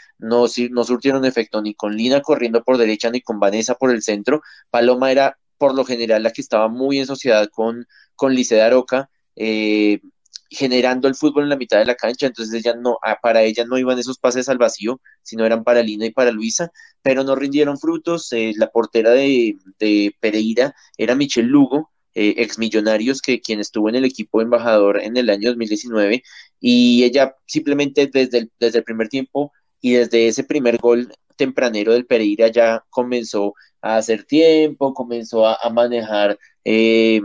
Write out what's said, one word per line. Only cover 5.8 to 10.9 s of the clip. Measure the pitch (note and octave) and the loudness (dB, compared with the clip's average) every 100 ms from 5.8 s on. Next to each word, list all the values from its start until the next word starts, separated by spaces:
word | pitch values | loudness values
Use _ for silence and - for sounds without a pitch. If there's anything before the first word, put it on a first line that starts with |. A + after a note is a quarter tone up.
| A#2+ | -2
general, | A#2+ A2+ A2 | -4 0 0
la | A2+ | 0
que | A2+ | -6
estaba | - A2 A2 | -4 0 0
muy | A#2+ C3+ C#3 | -2 -2 -2
en | C3+ | -4
sociedad | C3+ C3 G#2+ G#2 | -4 2 2 2
con, | - A2+ A#2 B2 _ _ - | -2 -4 -6 -14 _ _ -4
con | C3+ | 0
Liceda | B2+ B2 A2 A2+ | 0 2 4 4
Aroca, | B2+ B2 B2+ C#3 _ _ - | 4 2 -4 -4 _ _ -8
eh, | A2 A2 G#2+ G#2+ G#2 G2+ F#2+ _ _ - _ | -4 -2 0 2 2 0 -4 _ _ -20 _
generando | - C3+ B2 B2+ | -6 0 2 2